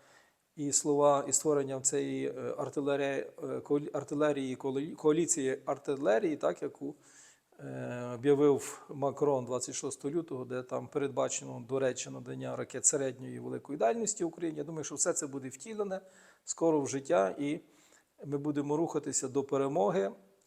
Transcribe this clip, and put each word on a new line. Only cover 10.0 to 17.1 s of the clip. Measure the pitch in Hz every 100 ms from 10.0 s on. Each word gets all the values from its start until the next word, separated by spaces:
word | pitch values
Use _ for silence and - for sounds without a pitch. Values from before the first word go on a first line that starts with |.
| 143
лютого, | 165 160 131 123
де | 127
там | 127 127 123
передбачено, | 147 139 127 131 - 135 127 117
до | 135
речі, | 135 123 143
надання | 135 123 135 131 123
ракет | 123 131 -
середньої | 151 135 120 127 123
і |
великої | 123 127 - 143
дальності | 220 233 214 -
Україні. | 170 165 170 156
Я |
думаю, | 147 160
що | 143 147
все | 180
це | 165 147
буде | 135 131
втілене | - 226 214 196 190 - - - _
скоро | - - 165 156
в | 131
життя, | 135 135